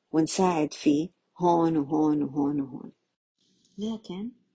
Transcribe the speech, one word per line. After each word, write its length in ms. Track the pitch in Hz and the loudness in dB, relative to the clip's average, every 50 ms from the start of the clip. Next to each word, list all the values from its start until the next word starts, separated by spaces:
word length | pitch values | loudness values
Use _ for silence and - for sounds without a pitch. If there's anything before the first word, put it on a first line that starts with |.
| _ _ | _ _
ونساعد 600 | - 160 160 151 - - 185 180 170 156 151 143 | 0 0 0 2 2 2 2 2 2 0 -2 -2
فيه 360 | - - - 156 143 147 165 180 _ _ _ _ _ - | -4 0 2 2 2 2 0 -4 _ _ _ _ _ 0
هون 380 | 180 175 170 170 165 165 160 | 2 2 4 4 4 2 2
وهون 460 | 151 139 135 156 151 156 151 151 147 | 0 0 0 0 2 2 2 2 2
وهون 380 | 143 135 135 147 143 143 147 143 | 0 -2 -2 -2 -2 0 -2 -2
وهون". 320 | 135 123 - - - - - _ _ _ _ _ _ _ _ _ _ _ _ _ _ _ _ 196 | -4 -6 -10 -14 -16 -16 -20 _ _ _ _ _ _ _ _ _ _ _ _ _ _ _ _ -8
لكن 520 | 208 226 226 214 - - 175 190 214 247 - _ _ _ | -6 -6 -6 -8 -10 -10 -10 -8 -10 -10 -12 _ _ _